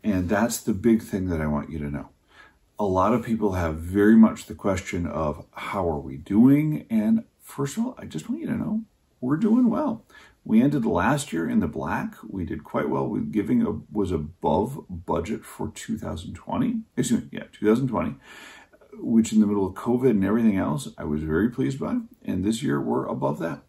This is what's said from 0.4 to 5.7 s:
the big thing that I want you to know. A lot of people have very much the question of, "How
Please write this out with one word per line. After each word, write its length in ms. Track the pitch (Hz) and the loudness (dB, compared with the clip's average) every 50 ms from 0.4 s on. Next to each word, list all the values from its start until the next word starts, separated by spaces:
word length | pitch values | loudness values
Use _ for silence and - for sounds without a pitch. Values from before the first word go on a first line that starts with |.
| 113 120 113 - | 2 0 -2 -4
the 140 | - 123 104 | -4 -4 -4
big 280 | 95 104 117 113 107 | 2 4 4 4 4
thing 280 | - - - 98 92 90 | 2 -4 -6 -4 -2 -2
that 120 | 87 80 | -2 -2
I 60 | 78 | -2
want 220 | 76 76 73 73 - | -2 -2 -4 -4 -6
you 80 | - 78 | -8 -8
to 120 | 73 71 | -8 -6
know. 180 | 73 69 - - _ _ _ _ _ - - - _ _ _ _ _ - | -8 -8 -10 -14 _ _ _ _ _ -20 -20 -20 _ _ _ _ _ -4
A 60 | 104 | -2
lot 280 | 98 92 92 92 104 123 | 0 2 2 2 2 2
of 100 | 117 - | 0 0
people 300 | 120 113 101 107 101 90 | -2 -2 0 0 0 0
have 220 | 87 85 80 78 | 0 -2 -2 -4
very 380 | 80 82 85 92 101 101 107 113 | -4 -6 -2 2 6 8 10 10
much 300 | 113 110 110 - - - | 10 10 8 6 -2 -12
the 100 | - - | -14 -14
question 520 | - - 104 95 87 - - - 90 87 | -4 -2 -2 -2 -2 -2 -4 -4 -4 -4
of, 400 | - 78 78 80 76 76 - - _ _ | -4 -4 -4 -4 -4 -4 -6 -12 _ _
"How 360 | - - - | -12 -10 -6